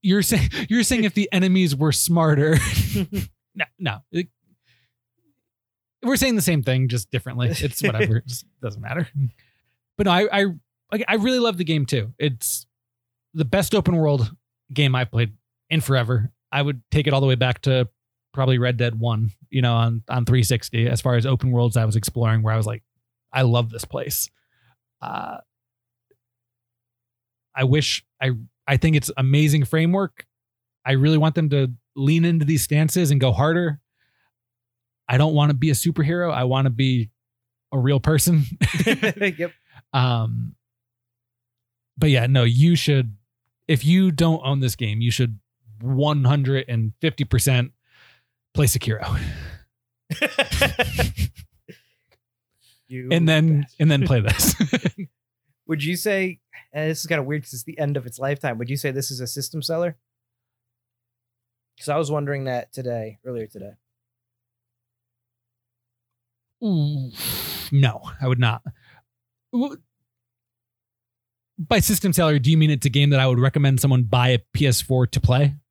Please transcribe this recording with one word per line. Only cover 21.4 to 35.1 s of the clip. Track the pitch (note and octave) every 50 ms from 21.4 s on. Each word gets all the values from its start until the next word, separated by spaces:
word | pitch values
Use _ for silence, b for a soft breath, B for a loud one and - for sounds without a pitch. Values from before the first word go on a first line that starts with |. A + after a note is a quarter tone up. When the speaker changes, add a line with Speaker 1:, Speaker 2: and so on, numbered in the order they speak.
| - B2+
Speaker 1:
worlds | B2 A#2+ A#2+ A#2+ -
I | A#2+ A2+
was | A2 G#2
exploring, | A2 G2+ - - A#2+ A#2 A2 A2 A2+ A2
where | A2 A2
I |
was | A2+ G#2+
like, | G#2+ A2 G#2+ _ _ _ _ _ _ _ _ _ _ -
"I | C3 C3
love | B2 A#2 A#2+ A#2+ A2+
this | A2+ A#2 -
place." | - - C#3 - - - - - - _ _ _ _ _ _ _ _ _ _ _ _ _ _ -
Uh, | - - - - - - - - _ _ _ _ _ _ _ _ _ _ _ _ _ _ _ _ _ _ _ _ _ _ _ _ _ _ _ _ _ _ _ _ _ _ _ _ _ _ _ _ _ _
I | C3+ C3
wish, | C3 C#3 D3+ C#3 - - - _ _ _ _
I, | C3+ C3 B2+ A2 A#2 - _ _ _
I | - C#3 C3
think | - D#3+ D#3
it's | D3 - - - -
amazing | C3 C3 C#3 D3 D3+ D3+ C#3+ D#3 C#3+
framework. | - - D#3+ D#3+ E3+ F3+ G3 G3 F3 _ - - _ _ _ _ _ _ _ _ _ _ _ _
I | B2+ C3+
really | C3+ C3+ D3+ D#3+ D#3
want | D3+ D#3+ D3+
them | E3+ D#3 D3+
to | C#3 C#3+ C3+ B2+ B2 - _ _ _
lean | C#3 C3+ C#3 D#3 E3 E3
into | E3+ E3+ E3 D3+
these | C#3+ D#3+ C#3 -
stances | - D3 D3 D#3 D3+ - F3+ F3 C#3+
and | C#3+ C#3
go | B2+ C3 G#2
harder. | E2 C#3 D#3 E3 F3 F3 E3 D3 C#3+ _ _ _ _ _ _ _ _ _ _ _ _ _ _ _ _ _ _ _ _ _ _ _ _ _
I | -